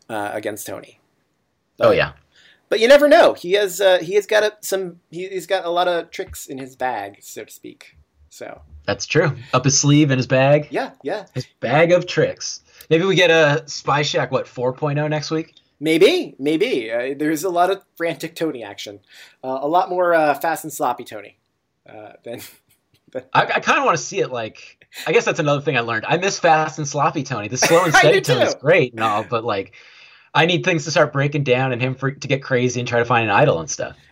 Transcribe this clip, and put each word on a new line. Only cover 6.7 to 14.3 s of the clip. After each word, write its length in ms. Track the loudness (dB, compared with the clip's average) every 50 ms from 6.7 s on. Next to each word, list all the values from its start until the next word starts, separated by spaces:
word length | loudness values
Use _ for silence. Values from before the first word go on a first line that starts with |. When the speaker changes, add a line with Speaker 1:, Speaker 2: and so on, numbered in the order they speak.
| -10
Speaker 1:
bag, 420 | -6 -4 -4 -4 -4 -8 -10 -14 _
so 220 | -20 -20 -16 -16 -16
to 80 | -18
speak. 440 | -18 -20 -20 -20 -20 _ -20 -20 _ _ _ _ _ _ _ _
So 320 | -20 -18 -16 -16 -18 -18 -20 _ -20 -14 -6
Speaker 2:
That's 220 | -6 -6 -6 -4 -2
true. 280 | 0 0 2 0 -2 -4 -8 -2 -2
Up 100 | 0 2
his 140 | 2 2 2
sleeve, 320 | 4 4 6 6 6 4
in 80 | 2 0
his 80 | 0 0
bag. 400 | 2 4 4 6 4 4 2 0
Speaker 1:
Yeah, 220 | -6 -6 -6 -6 -10 _
yeah. 240 | -8 -8 -8 -8 -10 -10 -10
Speaker 2:
His 140 | -12 -12 -12 _ -8
bag 320 | -4 0 2 4 4 4
of 140 | 4 2 0
tricks. 560 | 0 -2 0 0 0 -2 -6 -10 -12 -12 -12 _ _ _ -12 -4 0
Maybe 120 | 2 2 2
we 100 | 2 2
get 160 | 4 4 6
a 320 | 6 6 6 4 2 0 -4 -8
Spy 360 | -14 -10 -4 -2 -2 0 0
Shack, 280 | -2 -2 -2 -2 -2